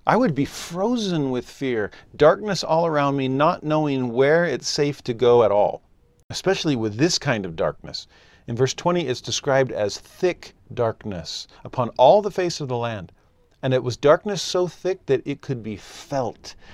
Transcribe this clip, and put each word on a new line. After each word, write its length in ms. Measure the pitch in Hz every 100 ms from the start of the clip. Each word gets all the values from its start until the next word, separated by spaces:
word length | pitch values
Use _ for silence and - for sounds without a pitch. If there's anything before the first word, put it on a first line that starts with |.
I 120 | - 190
would 180 | 254
be 100 | 139
frozen 840 | 135 - - 170 214 247 202 165 135
with 180 | 123 -
fear, 440 | - 135 113 98 - - 123
darkness 480 | 147 196 208 180
all 220 | - 160 170
around 300 | 147 139 139
me, 120 | 131
not 340 | 135 156 190
knowing 500 | 151 156 151 135 123
where 320 | 117 139 165
it's 240 | 175 123 -
safe 320 | - 143 143
to 100 | -
go 300 | 113 120 120
at 80 | 107
all, 300 | 101 95 - _ _ _ _ -
especially 460 | - 180 190 165
with 220 | 127 110 104
this 240 | 170 -
kind 260 | 156 113 90
of 80 |
darkness. 540 | 82 82 - 69 - - _ _ _ -
In 80 | 117
verse 180 | 131
twenty, 320 | - 170 175 135
it's 140 | 123
described 500 | - - 147 135 127
as 280 | - 104 -
thick 560 | - - 185 - - - _
darkness 720 | 110 113 107 107 90 76 - - -
upon 280 | 113 - 117
all 300 | - 131 202
the 120 | 202
face 280 | - 180 -
of 60 | 135
the 100 | 120
land. 360 | 117 107 85 _ _ _ _ _
And 100 | 131
it 120 | 131
was 120 | 123 113
darkness 460 | 143 175 208 185
so 240 | - 185 180
thick 400 | - 180 185 -
that 160 | 131
it 160 | 151 139
could 220 | - 123
be 140 | 110 98
felt. 800 | - - - 139 113 - - - -